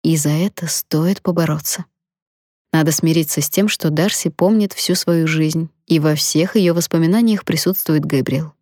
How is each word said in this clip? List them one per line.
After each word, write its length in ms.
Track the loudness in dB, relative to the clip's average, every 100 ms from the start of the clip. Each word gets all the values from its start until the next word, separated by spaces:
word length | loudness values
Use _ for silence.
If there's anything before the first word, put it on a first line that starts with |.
И 140 | 0 0
за 140 | 0
это 360 | 0 -2 -4 -8
стоит 560 | -8 -4 -2 0 -2
побороться. 600 | -2 -2 -2 -2 -6 -10 -12 _ _ _ _ _ _ _ _
Надо 200 | 0 2
смириться 480 | 2 2 2 0 -4
с 80 | -2
тем, 200 | 0 0
что 220 | 0 -2
Дарси 380 | 0 0 -2 -6
помнит 440 | 0 2 2 0
всю 220 | -2 -2
свою 320 | -2 0 0 0
жизнь, 440 | 0 0 -2 -6 _ _
и 120 | 2
во 160 | 2
всех 420 | 0 0 0 2 2
ее 180 | 2
воспоминаниях 720 | 0 0 0 2 4 2 0
присутствует 600 | -2 -2 0 -2 0 0
Гэбриэл. 480 | 2 -2 0 -4 -6 _